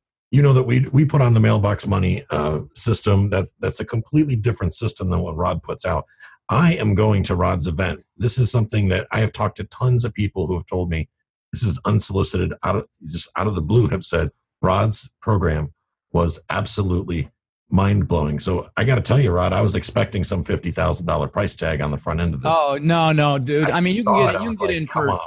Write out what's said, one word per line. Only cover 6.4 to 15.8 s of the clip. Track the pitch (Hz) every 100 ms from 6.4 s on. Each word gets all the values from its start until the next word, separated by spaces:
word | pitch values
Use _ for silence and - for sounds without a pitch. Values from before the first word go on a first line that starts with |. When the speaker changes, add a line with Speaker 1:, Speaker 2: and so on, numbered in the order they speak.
| -
Speaker 1:
I | 123 170
am | 170 107
going | 98 107 101
to | 90
Rod's | 90 90 90 85
event. | 78 90 - _ -
This | 113 -
is | 120
something | 120 107 110 98
that | 92 -
I | 104
have | 107
talked | - 107 -
to |
tons | 110 - 127 123
of | 120
people | - 101 95 80
who |
have | 87 -
told | 92 90
me, | 80 73 _ _ _ -
this | -
is | 107 73
unsolicited, | - 107 - 95 90 90 85 -
out | 87 98
of, | - _ -
just | 80 -
out | - 101
of | 92
the |
blue, | 76 117 107
have | 95
said, | - 82 78 _ _ -
"Rod's | 92 95 110 104 - _
program | - 104 82 78 73 -